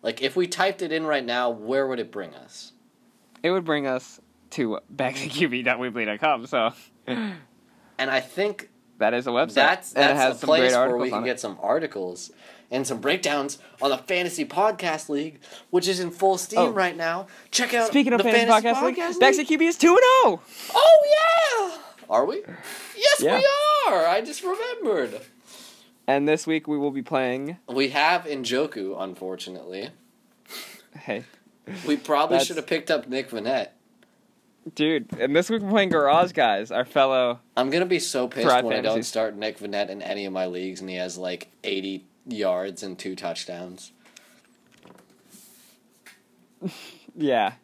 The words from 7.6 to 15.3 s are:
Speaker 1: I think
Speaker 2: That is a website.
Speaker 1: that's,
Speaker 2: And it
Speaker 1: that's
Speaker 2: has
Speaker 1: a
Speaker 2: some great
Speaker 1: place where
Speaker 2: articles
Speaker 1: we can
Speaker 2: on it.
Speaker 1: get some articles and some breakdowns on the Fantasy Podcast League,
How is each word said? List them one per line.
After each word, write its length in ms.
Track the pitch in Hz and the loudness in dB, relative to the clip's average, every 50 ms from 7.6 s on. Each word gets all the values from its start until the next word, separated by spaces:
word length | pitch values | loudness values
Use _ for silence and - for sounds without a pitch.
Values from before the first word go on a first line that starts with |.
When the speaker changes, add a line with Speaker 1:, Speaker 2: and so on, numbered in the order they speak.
| _ _ _ _ _ _ _ - | _ _ _ _ _ _ _ -6
Speaker 1:
I 220 | 131 135 131 131 | -4 -2 -2 -2
think 500 | 127 - - 175 196 208 202 202 - - _ _ _ _ _ - | -2 -4 -6 -4 -2 -2 -4 -6 -14 -20 _ _ _ _ _ 0
Speaker 2:
That 140 | 107 107 120 | 0 2 2
is 120 | 120 123 | 0 -2
a 40 | 127 | 0
website. 240 | 120 120 147 156 110 | 0 0 0 2 2
Speaker 1:
that's, 380 | 135 135 151 180 185 - - - | 4 4 4 4 2 -4 -8 0
Speaker 2:
And 120 | 127 143 | 2 4
it 40 | 139 | 4
Speaker 1:
that's 120 | 135 143 | 4 4
Speaker 2:
has 160 | 131 131 131 | 2 2 2
Speaker 1:
a 20 | 120 | 0
Speaker 2:
some 80 | - 131 | 0 2
great 100 | 123 127 | 4 4
Speaker 1:
place 120 | 127 127 127 | 6 4 4
where 80 | 120 | 4
Speaker 2:
articles 220 | 127 131 123 120 131 | 4 2 2 0 -2
Speaker 1:
we 60 | 127 | -2
can 80 | 120 104 | -2 -2
Speaker 2:
on 60 | 117 | -2
it. 20 | |
Speaker 1:
get 140 | 127 123 120 | -2 -4 -4
some 180 | - 110 95 - - | -6 -10 -8 -6 -2
articles 680 | 98 117 160 165 147 - 101 92 90 90 87 - - - - - - - - - _ | 0 0 0 -2 -4 -6 -8 -8 -8 -8 -12 -16 -18 -20 -20 -20 -20 -20 -20 -16 _
and 160 | 120 131 139 | -4 -4 -4
some 140 | 123 135 113 | -4 -6 -4
breakdowns 580 | 98 139 160 185 185 151 147 147 139 139 - - - - - - 139 | 0 0 0 0 0 -2 -2 -2 -2 -4 -8 -12 -16 -20 -10 -2 0
on 80 | 139 | 0
the 80 | 135 131 | 0 0
Fantasy 460 | - - 190 175 180 175 175 170 151 | -2 -4 -2 -2 -2 -4 -4 -6 -6
Podcast 640 | - - 170 196 214 208 175 180 175 156 156 - - | -4 0 0 2 2 0 0 -4 -4 -4 -4 -6 -6
League, 280 | 151 143 151 160 | -4 -4 -4 -6